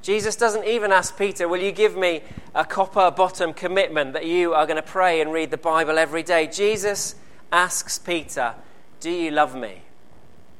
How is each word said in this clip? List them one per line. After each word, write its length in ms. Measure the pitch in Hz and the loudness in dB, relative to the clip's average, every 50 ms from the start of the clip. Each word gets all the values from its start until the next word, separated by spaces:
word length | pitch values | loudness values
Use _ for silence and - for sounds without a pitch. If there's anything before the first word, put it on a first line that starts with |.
Jesus 360 | - - 202 214 202 214 208 | 0 0 0 0 0 -2 0
doesn't 300 | - 233 233 208 220 196 | 2 2 2 2 0 -2
even 260 | 208 226 240 208 208 190 | 0 0 0 2 4 4
ask 260 | 185 175 - - - | 4 4 0 -4 -2
Peter, 300 | 202 202 180 - 180 170 | -2 -2 0 -2 -2 0
"Will 120 | 175 180 | 0 0
you 120 | 185 202 185 | 0 -2 0
give 240 | 208 214 214 175 | 2 2 2 2
me 260 | 185 185 180 170 151 - - - - - - - | 2 0 0 0 0 -6 -10 -14 -14 -14 -4 -2
a 100 | - 160 | -2 -2
copper 460 | - - 190 190 190 - 214 190 180 | 0 0 -2 -2 0 4 4 4 4
bottom 420 | 160 185 190 180 - - 185 165 151 | 6 4 2 2 2 -2 -2 -2 -2
commitment 600 | - 185 180 185 196 196 139 156 156 143 135 135 | -4 -4 0 2 2 2 2 2 -2 -2 0 -2
that 140 | 156 156 | -4 -2
you 280 | 165 170 180 180 170 165 | 0 2 2 2 4 4
are 100 | 156 151 | 4 4
gonna 160 | 156 160 156 | 4 2 -2
pray 400 | 156 - - 190 185 185 170 160 | -2 -4 0 2 4 4 4 4
and 120 | 156 151 160 | 2 0 0
read 180 | 165 160 139 | -2 -2 -2
the 80 | 151 143 | -4 -2
Bible 400 | - 170 160 160 165 147 156 160 | 0 2 4 4 4 4 4 4
every 240 | 160 147 147 165 156 | 4 4 2 -6 0
day?" 240 | - 180 165 160 | 2 2 2 2
Jesus 720 | 151 - - 202 208 220 202 185 208 202 190 - - - - - - - - - - | 2 0 0 2 2 2 2 0 -2 -2 -2 -4 -6 -8 -12 -16 -16 -16 -16 -6 2
asks 480 | - 175 180 180 - - - - - - | 4 4 4 4 0 -6 -6 -6 -8 -8
Peter, 560 | - - 175 165 143 - - 143 123 117 113 - - - - - - - - - | -4 -4 -4 -4 -4 -6 -4 -2 -2 -2 -4 -6 -14 -16 -16 -16 -16 -16 -16 -10
"Do 100 | - 165 | -6 -4
you 220 | 175 180 165 160 147 | -4 -2 -2 0 2
love 240 | 151 151 139 131 | 2 2 2 0
me?" 260 | 131 120 107 95 87 - - - - - - - - - - - - - - - - | -8 -10 -10 -10 -12 -16 -16 -16 -16 -16 -16 -16 -16 -16 -16 -16 -16 -16 -16 -16 -16